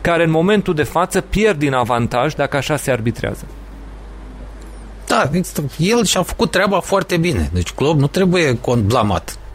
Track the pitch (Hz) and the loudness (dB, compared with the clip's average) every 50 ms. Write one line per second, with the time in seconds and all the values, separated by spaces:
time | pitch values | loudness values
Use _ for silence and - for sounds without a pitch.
0 | - 175 170 165 170 165 160 160 165 190 214 208 - - 175 151 143 - - 160 | -2 0 2 2 2 4 4 4 4 4 4 2 2 0 0 0 0 0 0 0
1 | 180 180 - 190 - - - 190 214 214 196 147 151 147 131 131 123 107 123 120 | 0 0 0 -2 -2 0 0 2 2 2 2 2 0 0 2 2 2 2 2 0
2 | 117 107 - 120 127 156 147 - 143 135 - 143 127 - 156 139 - - 127 120 | 0 0 0 0 0 0 0 0 -2 0 0 -2 -2 0 -2 -2 0 0 0 0
3 | 110 117 107 - - 110 - - - - - - - - - - - - - - | 0 -2 -2 -2 -4 -6 -6 -6 -10 -14 -14 -16 -16 -16 -16 -16 -16 -16 -16 -16
4 | - - - - - - - - - - - - - - - - - - - - | -16 -16 -16 -16 -16 -16 -16 -16 -16 -16 -16 -16 -16 -16 -16 -16 -16 -16 -16 -12
5 | - - - 233 196 131 143 180 170 - - - 151 135 - - 156 190 226 240 | -6 -2 0 2 2 2 2 0 -2 -2 -4 -4 -4 -4 -2 0 0 2 4 2
6 | 220 180 - 190 175 - - - 226 - - 185 190 208 196 180 - - 196 196 | 2 2 2 0 0 -2 0 -2 0 0 2 2 2 2 2 0 0 0 0 0
7 | 175 - 180 170 165 175 151 95 78 71 80 87 87 - - - 127 147 165 147 | 0 2 0 0 2 2 2 0 0 0 0 -2 -2 -2 -2 -2 0 2 4 4
8 | 135 143 - 180 196 180 170 185 165 143 123 110 - - 123 120 107 98 117 127 | 2 2 2 2 2 4 4 4 4 2 2 0 0 0 2 2 2 4 4 4
9 | 110 104 95 80 - - - - - - - | 4 4 2 0 -2 -6 -14 -14 -14 -14 -8